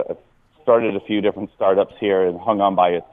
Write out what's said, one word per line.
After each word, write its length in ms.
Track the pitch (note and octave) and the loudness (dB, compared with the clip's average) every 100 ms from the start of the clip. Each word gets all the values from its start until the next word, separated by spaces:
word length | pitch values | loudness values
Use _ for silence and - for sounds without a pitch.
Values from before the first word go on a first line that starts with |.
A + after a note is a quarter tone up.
| - | -4
I've 80 | F2 _ _ _ _ | -10 _ _ _ _
started 340 | - A#2 A2+ G2 | 2 2 2 -4
a 20 | |
few 220 | - G#2+ | -4 -2
different 300 | G2 F#2 F#2 _ | -2 -4 -10 _
startups 380 | G2 F#2+ F#2 - | 0 2 0 -4
here 260 | G#2 F#2+ F#2 | -2 0 0
and 100 | F2 | -2
hung 220 | A2+ G#2 | -4 0
on 160 | G2+ F#2 | 0 2
by 140 | F2+ | 0
a 120 | F2 - | 0 -6